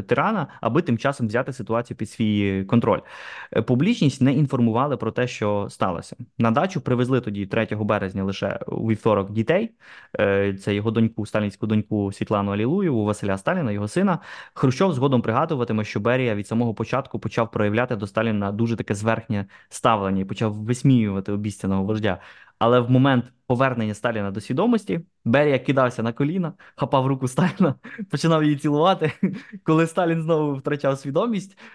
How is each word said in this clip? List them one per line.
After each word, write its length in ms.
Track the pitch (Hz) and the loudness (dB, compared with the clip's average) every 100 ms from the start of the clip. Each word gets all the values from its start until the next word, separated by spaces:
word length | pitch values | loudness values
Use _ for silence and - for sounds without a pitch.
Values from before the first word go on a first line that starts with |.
| - | -2
тирана, 400 | 123 175 220 139 - | 0 2 0 -4 -4
аби 220 | 113 135 | -2 0
тим 160 | 185 117 | 0 0
часом 280 | 139 139 113 | -2 -2 -2
взяти 260 | 117 139 | -2 -4
ситуацію 440 | 131 110 113 120 - | -6 -4 -4 -4 -8
під 140 | 110 | -8
свій 540 | - 110 104 101 95 | -2 0 2 2 0
контроль. 360 | 95 120 117 95 - - - - - - | 2 2 4 2 -2 -18 -16 -16 -4 -2
Е, 60 | |
публічність 600 | 110 123 180 - 147 - | 2 2 2 2 0 2
не 100 | 127 | 2
інформували 640 | 147 139 135 117 113 147 127 | 4 2 2 2 2 0 -2
про 160 | 113 | -2
те, 160 | 107 123 | -2 -2
що 380 | - 104 104 98 | -2 -2 -2 -4
сталося. 460 | - 101 85 - - 123 - | -2 -2 -2 -8 -16 -12 -2
На 120 | 117 | 2
дачу 300 | 117 190 180 | 2 0 -2
привезли 400 | - 123 123 131 | -2 0 2 0
тоді 260 | 117 101 95 | -2 -6 -4
третього 380 | 113 110 104 | -2 -2 -2
березня 400 | 107 104 95 95 | 0 0 -2 -4
лише 360 | 95 95 98 - - | -4 -2 -4 -4 -6
у 240 | - 113 | -4 -2
вівторок 400 | 107 113 104 98 | 0 2 2 2
дітей. 400 | 107 110 175 226 _ - - - - | -2 0 0 -2 _ -20 -20 -10 -2
Е, 340 | 101 98 101 | 2 2 0
це 200 | 98 107 | -2 -2
його 160 | 101 110 | 0 0
доньку, 360 | 113 113 110 104 | 2 2 0 -4
сталінську 400 | 107 104 - 110 | -2 -2 -2 0
доньку 460 | 107 101 107 98 | 0 0 0 -2
Світлану 400 | - 104 104 101 | -2 -2 0 0
Алілуєву, 520 | 101 117 185 185 117 | 0 0 0 0 0
Василя 340 | 104 104 101 95 | 0 -2 -2 -2
Сталіна, 340 | 143 180 131 | -2 -2 -2
його 160 | 101 104 | -4 -4
сина. 300 | 175 196 165 - - - | 0 0 0 -6 -18 -18
Хрущов 380 | - 131 131 196 | 0 0 2 0
згодом 300 | 135 139 123 | 2 2 2
пригадуватиме, 600 | 113 117 165 143 120 107 | 2 0 0 -2 -2 -2
що 160 | 104 - | -4 -2
Берія 340 | 110 131 123 | 0 0 0
від 120 | 101 101 | -2 -2
самого 280 | 110 120 | -2 -2
початку 440 | 104 113 127 135 110 | -2 -2 -4 -4 -8
почав 320 | 107 - 113 | -4 -2 -2
проявляти 460 | 113 104 110 127 110 | 0 0 2 0 -2
до 100 | 101 | -4
Сталіна 460 | - 113 104 101 | -2 0 0 -2
дуже 240 | 104 117 110 | 0 0 -2
таке 180 | - | -4
зверхнє 520 | 101 110 110 - 104 98 - _ | -2 0 -2 -2 -4 -6 -14 _
ставлення 520 | - 123 110 98 95 | 0 2 4 2 0
і 40 | |
почав 300 | 95 - 110 | -2 -2 -2
висміювати 800 | 107 107 123 139 127 107 98 95 | -2 -4 0 4 4 2 -2 -4
обіцяного 520 | 101 104 - 98 95 | -4 -4 -4 -2 0
вождя. 340 | 98 110 107 87 - - - - | 0 0 -2 -2 -8 -20 -16 0
Але 220 | 117 123 | 4 4
в 100 | 117 | 4
момент 340 | 127 139 127 117 _ - | 4 4 2 -2 _ -4
повернення 480 | 123 135 117 110 | 0 0 0 -4
Сталіна 360 | 104 123 113 101 | -2 -2 -2 -4
до 100 | 98 | -6
свідомості 600 | - 131 226 226 - - - _ | -4 -2 2 0 -2 -6 -8 _
Берія 340 | - 135 147 131 | 2 4 4 2
кидався 440 | 127 135 123 120 | 2 2 2 0
на 100 | 117 | -4
коліна, 400 | 117 143 185 165 - - - | -2 -2 -2 -4 -8 -16 -8
хапав 300 | 135 135 131 | 0 2 2
руку 220 | 131 127 | 0 -2
Сталіна, 460 | - 180 - 170 - - | 0 0 2 0 0 -8
<laughs> 180 | - 202 | -14 -8
починав 340 | 147 165 160 | -2 2 2
її 120 | 151 143 | 2 0
цілувати. 560 | 151 147 170 190 156 - | 0 2 2 2 -2 -2
<laughs> 120 | 190 196 - 202 | -4 -4 -12 -6
Коли 220 | - 160 165 | 2 4 2
Сталін 360 | - 170 165 | 0 0 0
знову 320 | 160 156 151 | 0 0 0
втрачав 440 | 135 143 143 139 135 | -2 -4 -2 -2 -2
свідомість, 600 | 139 147 233 208 - - - | -2 -2 0 -2 -6 -14 -20